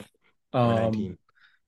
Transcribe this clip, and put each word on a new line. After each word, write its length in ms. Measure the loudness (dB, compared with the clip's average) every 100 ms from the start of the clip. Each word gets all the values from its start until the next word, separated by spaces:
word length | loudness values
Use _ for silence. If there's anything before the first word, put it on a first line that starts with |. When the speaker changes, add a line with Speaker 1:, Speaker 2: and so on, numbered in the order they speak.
| -20 _ _ _ _
Speaker 1:
Or 60 | 0
Speaker 2:
Um, 140 | 2 2
Speaker 1:
nineteen. 420 | 0 -2 -6 -10 _ _ _ _